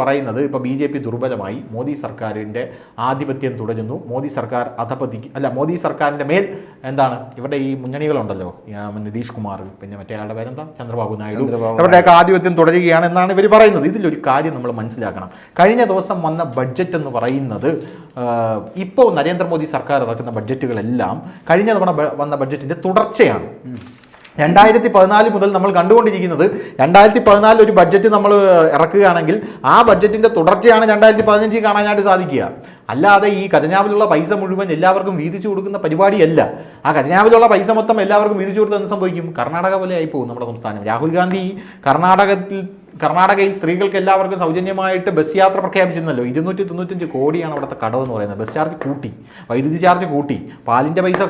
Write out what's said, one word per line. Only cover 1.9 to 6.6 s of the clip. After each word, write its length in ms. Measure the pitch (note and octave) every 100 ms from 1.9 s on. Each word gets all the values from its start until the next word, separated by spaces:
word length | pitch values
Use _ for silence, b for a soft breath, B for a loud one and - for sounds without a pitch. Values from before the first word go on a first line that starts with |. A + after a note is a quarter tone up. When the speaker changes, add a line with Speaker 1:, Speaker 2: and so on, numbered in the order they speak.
| C#3+
Speaker 1:
സർക്കാരിൻ്റെ 600 | A#2 A#2 A2 G#2+ G#2+ A2+ - B B - B2+
ആധിപത്യം 460 | C3+ C#3 C3+ C3 A2
തുടരുന്നു, 360 | A2 A2+ A2 E3 -
മോദി 180 | B2+ C#3+ -
സർക്കാർ 280 | A2 B2 A#2+ A2+
അധപതി-, 480 | A#2 C3 B2 A2 - C3+
അല്ല, 120 | C3+ B2
മോദി 180 | D#3 F3 D3
സർക്കാരിൻ്റെ 400 | - D3 D3 C#3
മേൽ 140 | F3+ G3 B